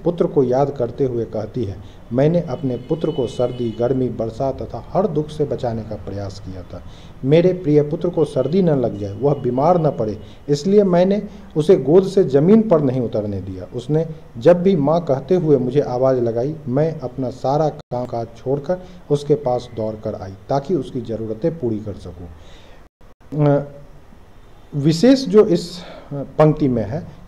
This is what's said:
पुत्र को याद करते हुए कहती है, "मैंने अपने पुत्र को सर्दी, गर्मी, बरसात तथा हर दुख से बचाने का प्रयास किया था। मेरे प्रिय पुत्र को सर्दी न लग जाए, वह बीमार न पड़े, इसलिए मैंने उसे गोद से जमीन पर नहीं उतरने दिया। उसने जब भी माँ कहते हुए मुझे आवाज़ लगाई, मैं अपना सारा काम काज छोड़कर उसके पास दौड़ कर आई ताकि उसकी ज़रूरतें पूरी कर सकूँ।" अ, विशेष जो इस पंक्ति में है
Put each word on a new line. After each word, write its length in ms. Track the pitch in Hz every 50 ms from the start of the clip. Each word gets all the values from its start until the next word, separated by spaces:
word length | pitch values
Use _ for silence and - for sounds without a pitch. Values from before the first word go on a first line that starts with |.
| -
पुत्र 220 | 160 175 165 190
को 160 | - - 147 131
याद 280 | 120 123 131 147 139
करते 340 | 143 - 120 117 117 - 139
हुए 200 | 127 120 120 113
कहती 400 | - 107 107 104 107 - 127 113
है, 120 | 98 95 - - - - - - - 117
"मैंने 280 | 123 139 156 170 175
अपने 360 | 160 - 127 - 143 131 123
पुत्र 340 | 117 123 - 156 156 - 160
को 160 | 147 143 123
सर्दी, 500 | 107 - - 123 123 123 120 120 113 107 110
गर्मी, 300 | 117 120 135 127 127 120
बरसात 540 | 107 101 113 113 113 - 139 135 127 - 113
तथा 220 | - - 117 - - -
हर 140 | 175 190
दुख 220 | 180 151 151 151 -
से 160 | - - 147
बचाने 380 | 127 123 - 131 117 113 113 107
का 120 | 110 107
प्रयास 460 | 104 - 101 98 101 101 98 - -
किया 220 | - - 92 92 -
था। 200 | - - 90 - - - - - - - - 131
मेरे 280 | 131 151 170 170 185 180
प्रिय 300 | 180 - 143 151 147 143
पुत्र 260 | 147 156 175 - 175
को 160 | 175 170 156
सर्दी 380 | - - 135 127 139 160 196 185
न 80 | 165
लग 280 | 147 135 120 110 101 101
जाए, 200 | 104 101 101 104
वह 140 | 127 147 151
बीमार 460 | 120 113 123 120 127 143 170 185 175
न 100 | 156 143
पड़े, 280 | - - 113 107 101 - - - - - - -
इसलिए 340 | 147 143 - 190 196 208 202
मैंने 380 | 190 170 170 185 190 196 208 202 - - - - - -
उसे 200 | 156 151 185 190
गोद 280 | - 131 135 160 190 185
से 200 | 185 - 202 185
जमीन 440 | 139 127 139 147 180 220 226 214 220
पर 120 | 165 156
नहीं 200 | 147 131 120 131
उतरने 400 | 120 107 - 110 104 107 101 95
दिया। 360 | 90 101 92 92 90 - -
उसने 300 | 123 113 - 147 156 165 165 156 - - - - 117
जब 240 | 113 160 180 180 175
भी 140 | 196 196
माँ 280 | 156 139 143 160 175 170
कहते 300 | 165 131 123 - - 185
हुए 220 | 180 151 156 143
मुझे 240 | 127 123 127 120 143
आवाज़ 380 | 127 117 120 123 131 131 135 127
लगाई, 380 | 117 117 113 117 123 147 160 156 - 123
मैं 320 | 123 135 156 165 156 160
अपना 300 | 131 123 - - 131 120
सारा 380 | - - - 127 139 151 156 147
काम 380 | 151 151 - _ 123 123 123
काज 200 | 123 123 117 117 113 -
छोड़कर 420 | - - 131 139 147 147 - 180 185 - - - - - -
उसके 240 | 147 143 143 147 151
पास 340 | - - 123 123 123 123 - 110
दौड़ 180 | 110 107 110 107
कर 200 | 107 - 110 101
आई 180 | - 104 98 98 - - -
ताकि 260 | 135 143 139 - 190
उसकी 260 | 147 127 - - 131
ज़रूरतें 580 | 113 113 110 107 113 110 110 107 - - 165 165
पूरी 200 | 123 117 110 104
कर 140 | 101 104 92
सकूँ।" 360 | - - 92 85 - 90 82 82 - - - - - - - - - - - _ _ - - - _ - - - 151 147
अ, 180 | 147 143 143 143 - - - - - - - - - - - - - - - - - - - - - -
विशेष 500 | 147 135 160 156 165 226 247 277 262 -
जो 200 | - 185 214 202
इस 320 | - 170 170 - - - - - - - - - - 143
पंक्ति 540 | 143 131 - - - 156 156 151 - 156 131
में 180 | 123 113 107
है 200 | 101 131 165 170 - - - -